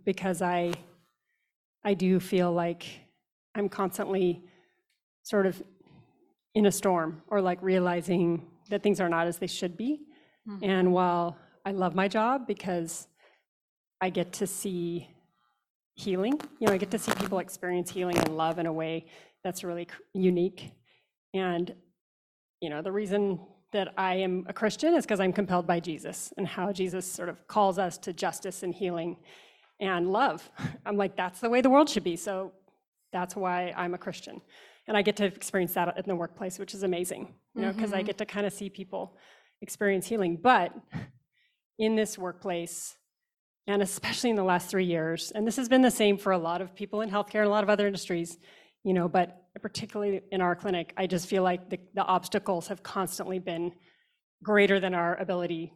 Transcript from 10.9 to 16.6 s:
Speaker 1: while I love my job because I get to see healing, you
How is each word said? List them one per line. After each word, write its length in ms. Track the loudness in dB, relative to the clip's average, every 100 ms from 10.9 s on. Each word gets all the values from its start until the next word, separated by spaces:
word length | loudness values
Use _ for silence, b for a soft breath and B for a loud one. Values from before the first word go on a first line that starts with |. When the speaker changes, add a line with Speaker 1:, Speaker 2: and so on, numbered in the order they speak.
Speaker 1:
while 420 | 4 4 2 0 -4 b _ -6
I 60 |
love 220 | -2 0
my 140 | 0 0
job 380 | 2 2 0 -2
because 600 | -6 -4 -4 -4 -8 -14 b b b b _ _ _ _ _
I 80 | -2
get 240 | -2 -4 -4
to 60 | -6
see 600 | -4 -6 -4 -4 -4 -10 _ _ _ _ _ _ _ _ -10
healing, 440 | -4 0 0 0 -4
you 80 | -2